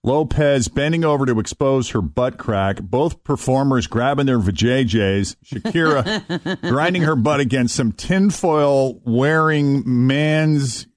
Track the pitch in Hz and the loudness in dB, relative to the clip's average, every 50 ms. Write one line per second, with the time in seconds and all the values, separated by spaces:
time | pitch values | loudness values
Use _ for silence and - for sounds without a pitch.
0 | - 117 131 151 156 131 - - 151 143 143 135 117 - - 143 139 151 165 165 | 0 0 0 0 0 0 0 2 2 2 2 2 0 -2 -2 -2 -2 0 0 0
1 | 165 156 147 139 135 127 120 107 104 - - _ 143 135 135 131 120 - - 120 | 2 2 2 2 2 2 0 0 -2 -4 -4 _ 0 2 2 0 0 0 -2 -2
2 | 92 73 - - 123 131 120 - - - 110 98 98 98 98 - - 92 - 123 | -2 -2 -2 -2 -2 -2 -4 -6 -4 -2 -2 0 0 -2 -2 -4 -6 -4 -2 0
3 | 151 170 - - _ - 143 - - - 131 135 139 139 135 123 110 - - 117 | 0 -2 -4 -6 _ -4 -4 -4 0 0 0 2 2 2 0 0 0 -2 -2 -2
4 | 120 135 143 139 139 135 127 117 98 95 95 80 104 120 127 135 135 113 95 113 | 0 0 0 0 0 0 2 2 0 0 0 0 0 2 2 2 0 0 0 0
5 | 101 98 98 101 98 90 - _ _ - - 110 - 226 - 170 165 156 151 139 | 2 2 0 0 -2 -4 -8 _ _ -12 -12 -8 -8 -4 -2 0 2 2 2 0
6 | 123 185 220 208 208 _ 170 175 - 165 185 - - 170 139 135 156 175 180 180 | 0 -2 -4 -6 -6 _ -8 -6 -4 -6 -8 -6 -4 -4 -2 0 0 0 0 0
7 | 165 151 160 131 110 147 151 143 143 120 135 131 123 113 - - 127 113 101 - | 0 0 0 0 0 0 0 0 0 -2 0 -2 -2 -2 -2 -2 -2 -4 -4 -6
8 | - - 180 190 196 208 175 - - 175 156 151 147 143 139 135 135 131 123 - | -4 -2 0 2 2 0 0 0 0 0 2 2 2 2 2 2 0 0 -4 -8
9 | _ 123 113 123 131 147 156 160 156 156 156 151 143 143 139 139 110 127 127 120 | _ -2 0 2 2 2 2 2 2 2 2 2 2 2 0 0 0 0 0 2
10 | 123 131 135 143 151 156 151 156 156 156 151 147 139 127 110 - - _ _ | 2 2 2 2 2 2 2 2 2 2 2 0 0 -2 -6 -8 -14 _ _